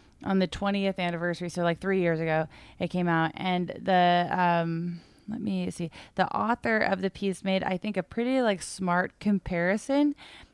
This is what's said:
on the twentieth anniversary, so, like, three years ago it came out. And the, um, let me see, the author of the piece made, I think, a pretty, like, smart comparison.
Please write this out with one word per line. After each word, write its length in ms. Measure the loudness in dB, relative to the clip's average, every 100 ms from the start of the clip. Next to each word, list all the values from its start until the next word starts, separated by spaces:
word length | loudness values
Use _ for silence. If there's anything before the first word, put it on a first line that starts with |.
| -20 _
on 160 | 0 2
the 80 | 2
twentieth 500 | 0 -2 0 -2 -2
anniversary, 520 | -4 -2 -2 -4 -6
so, 120 | 0
like, 180 | 0 0
three 220 | 0 2
years 180 | 2 2
ago 280 | 2 0 0 -8 -20 -6
it 80 | -4
came 200 | 0 2
out. 240 | 2 0 -2
And 320 | -2 -2 -2 -4
the, 480 | 2 4 6 4 2
um, 720 | 2 2 2 0 -2 -6 -8 -14 _ -10
let 140 | -6
me 300 | -4 -2 -4
see, 180 | -6 -8 -10 -10
the 140 | -2 -2 0
author 400 | 0 0 0 2
of 240 | 2 0
the 80 | -2
piece 340 | -2 -4 -2
made, 200 | -2 -2
I 140 | 0 -4
think, 200 | -4 -4
a 60 |
pretty, 400 | -4 -4 0 2
like, 180 | 2 0
smart 580 | -6 -4 0 0 0 -2
comparison. 920 | 0 0 0 0 0 0 0 2 2 0 -10 -20 -20